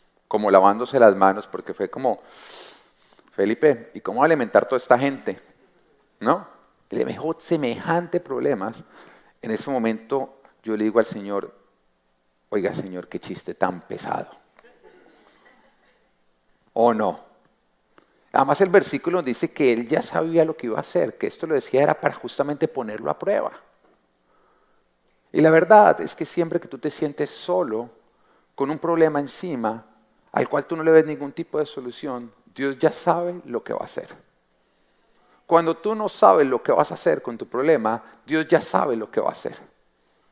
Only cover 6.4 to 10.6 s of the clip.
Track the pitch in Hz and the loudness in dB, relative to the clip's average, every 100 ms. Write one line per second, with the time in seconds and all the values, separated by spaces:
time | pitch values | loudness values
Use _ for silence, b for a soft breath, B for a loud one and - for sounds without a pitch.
6.4 | - - _ _ - - - 101 147 160 | -2 -20 _ _ -8 -4 -4 -4 -6 -6
7.4 | - 165 127 113 170 170 175 175 156 123 | -4 -2 -2 -4 -2 -2 -2 -6 -6 -4
8.4 | 139 110 101 - - B B B B B | -2 -4 -6 -10 -20 B B B B B
9.4 | 113 107 - 127 113 110 - 135 131 _ | -8 -8 -4 -4 -2 -4 -4 -6 -6 _
10.4 | _ _ | _ _